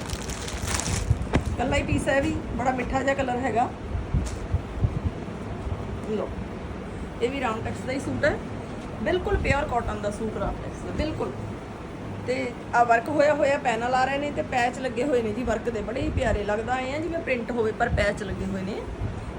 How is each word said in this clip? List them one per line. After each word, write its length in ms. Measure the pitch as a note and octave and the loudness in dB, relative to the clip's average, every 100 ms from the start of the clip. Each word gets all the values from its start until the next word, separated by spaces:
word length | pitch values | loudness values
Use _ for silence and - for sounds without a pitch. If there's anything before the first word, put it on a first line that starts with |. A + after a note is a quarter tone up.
| - - - - - - - - - - - - - - - | -4 -6 -6 -6 -6 -4 -2 -2 0 0 2 2 2 2 2
ਇਕੱਲਾ 220 | - B3+ C#4+ | 0 2 2
ਹੀ 80 | |
ਪੀਸ 240 | - C#4 D4 | 2 2 4
ਹੈ, 100 | C#4 | 4
ਇਹ 40 | |
ਵੀ 140 | D4+ - - - | 4 0 -2 -2
ਬੜਾ 140 | B3 | 0
ਮਿੱਠਾ 300 | B3+ A#3+ C4+ | 0 0 2
ਜਿਹਾ 120 | C4 C#4 | 2 2
ਕਲਰ 220 | C4 B3 C4 | 2 0 2
ਹੈਗਾ। 220 | G#3+ D4+ - - - - - - - - - - - - - - - - - - - - - - - G#3+ | 2 2 0 -4 -4 0 0 0 -4 -2 -2 -2 0 0 2 -2 -4 -6 -8 -8 -6 -6 -6 -6 -6 -2
ਲਓ, 180 | G#3 - - - - - - - - - - | -2 -2 -6 -8 -8 -8 -8 -8 -8 -8 -2
ਇਹ 80 | A#3 | -2
ਵੀ 120 | C#4 | 0
ਰਾਮਟੈਕਸ 440 | B3 A3+ A3+ G#3 - | -2 -2 -4 -4 -4
ਦਾ 60 | |
ਹੀ 60 | C4+ | -4
ਸੂਟ 260 | D4+ B3+ C#4+ | -2 2 2
ਹੈ, 100 | G#4+ - - - - - - | 2 -2 -8 -8 -8 -8 -4
ਬਿਲਕੁਲ 340 | A3 F4+ G#4 G4 | 0 0 2 2
ਪਿਓਰ 240 | G#3+ C#4 D4+ | 4 2 2
ਕਾਟਨ 300 | A#3+ G#3+ G#3 | 0 0 -2
ਦਾ 100 | G#3 | -4
ਸੂਟ 260 | G#3 A3 G#3 | -2 -4 -2
ਰਾਮਟੈਕਸ 480 | G3+ - - - F3+ | -2 -4 -6 -8 -6
ਦਾ, 60 | F#3+ | -2
ਬਿਲਕੁਲ। 340 | G#3 - - - G#2 - - - - - - - - | -2 -2 -4 -4 -8 -8 -10 -10 -10 -10 -8 -6 -2
ਤੇ 80 | C4 B3 A3+ - A#3+ | 0 -2 -4 2 6
ਆ 80 | |
ਵਰਕ 260 | A#3+ A3+ A#3 | 8 6 4
ਹੋਇਆ 240 | D4 C#4+ | 6 6
ਹੋਇਆ 240 | C#4+ C#4+ C#4 | 6 4 4
ਪੈਨਲ 320 | B3+ A3 A#3+ B3+ | 2 2 2 4
ਆ 80 | C4 | 4
ਰਹੇ 120 | C#4 | 2
ਨੇ 120 | C#4+ D4 | 0 -2
ਤੇ 60 | D4+ | 0
ਪੈਚ 260 | C4 A#3+ B3 | 2 2 0
ਲੱਗੇ 240 | C4 A3+ | -2 0
ਹੋਏ 180 | D4 B3 | 2 2
ਨੇ 100 | A3 | 2
ਜੀ 100 | G#3 | 0
ਵਰਕ 260 | A#3+ G#3+ A3 | 0 0 0
ਦੇ, 120 | G#3+ | -2
ਬੜੇ 200 | G3+ B3 | -2 -2
ਹੀ 80 | D4+ | 0
ਪਿਆਰੇ, 340 | F#3 A#3+ G#3 | 2 4 2
ਲੱਗਦਾ 320 | G3+ G#3+ A3+ B3+ | 2 0 0 0
ਐਂ 180 | B3+ D4 | 0 -2
ਆ 40 | |
ਜਿਵੇਂ 200 | D#4+ E4 | -2 -2
ਪ੍ਰਿੰਟ 320 | C4 B3 A3+ | 0 0 0
ਹੋਵੇ 200 | A#3+ A3 G#3+ | 0 0 2
ਪਰ 100 | A#3 - | 2 4
ਪੈਚ 260 | G#3 G#3 | 2 2
ਲੱਗੇ 220 | G3 F#3+ F#3+ | -2 -4 -2
ਹੋਏ 160 | F#3+ | -2
ਨੇ, 140 | F#3+ D#4 - - - - - | -2 -4 -6 -4 -4 -4 -8